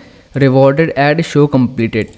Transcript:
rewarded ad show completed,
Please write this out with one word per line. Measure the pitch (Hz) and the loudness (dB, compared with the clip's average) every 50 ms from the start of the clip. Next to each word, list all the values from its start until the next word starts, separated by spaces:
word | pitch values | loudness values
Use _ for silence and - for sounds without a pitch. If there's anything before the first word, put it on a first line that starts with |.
| - - - - _ _ - | -16 -20 -20 -20 _ _ -4
rewarded | 135 139 135 127 135 135 135 139 143 165 160 - - | 0 0 2 4 4 4 4 2 2 -2 -2 -2 -2
ad | 139 147 151 160 165 | 0 0 0 -2 -4
show | - - 143 147 143 | -2 0 0 0 2
completed, | - 131 127 117 131 - 113 113 - 110 101 - - | 2 0 0 0 -2 -4 -6 -4 -4 -4 -6 -6 -10